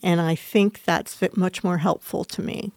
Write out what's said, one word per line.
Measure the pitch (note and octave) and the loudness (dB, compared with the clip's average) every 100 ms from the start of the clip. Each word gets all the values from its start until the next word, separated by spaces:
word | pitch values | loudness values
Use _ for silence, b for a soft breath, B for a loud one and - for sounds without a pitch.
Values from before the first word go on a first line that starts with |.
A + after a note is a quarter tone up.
And | F#3 E3+ | 2 2
I | E3 | 2
think | D#3+ - G#3+ G3+ - | 0 0 4 4 2
that's | - E3+ - | 0 0 -2
fi-, | - F#3 | -4 -2
much | - F3+ - | 2 0 0
more | F#3 F3 | -2 0
helpful | F3+ - - - | 0 -2 -4 -6
to | - - | -6 -6
me. | - - G3+ | -6 -6 -10